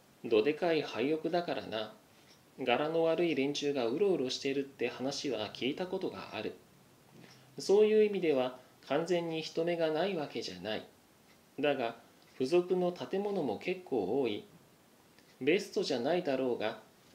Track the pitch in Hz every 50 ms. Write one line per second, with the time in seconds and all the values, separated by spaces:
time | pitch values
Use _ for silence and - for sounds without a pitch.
0 | - - - - - 117 117 107 107 143 156 156 185 170 165 147 - - - 107
1 | 123 143 160 156 - 160 175 175 175 170 135 113 95 90 104 110 110 107 - -
2 | - - - - - - - - _ - _ - 131 123 120 135 147 156 165 165
3 | 165 165 165 165 175 170 147 135 135 143 143 - 147 143 139 135 117 113 123 165
4 | 202 202 175 147 127 127 - - - 139 135 143 135 - - - 120 120 - -
5 | 127 139 143 - - 147 117 107 107 98 - - 113 131 151 - 185 180 190 190
6 | 190 127 101 95 - - - 107 107 - - - - - - - - - - -
7 | - - - - - - - - - - - - - - 190 208 214 214 214 214
8 | 214 208 196 185 170 156 143 131 123 127 - - - - - - - - 135 156
9 | 170 175 180 170 170 165 160 160 156 - - 165 165 175 175 165 165 156 156 156
10 | 175 202 190 160 143 139 - 120 - 92 92 90 87 107 107 92 - - - -
11 | _ _ _ _ _ - - - - _ _ - 139 147 139 131 120 117 - -
12 | - - - - - - - - 131 131 170 180 175 180 185 180 180 180 180 -
13 | - - 190 196 208 208 202 185 147 117 98 95 - 180 185 185 - - 135 113
14 | 92 90 120 143 131 113 104 - - - - - - - - - _ - - -
15 | - - - - - - - - 127 143 170 202 196 - - 214 185 - 143 120
16 | 117 147 170 - - 143 131 131 135 123 117 - 104 113 117 - - - - -
17 | - - -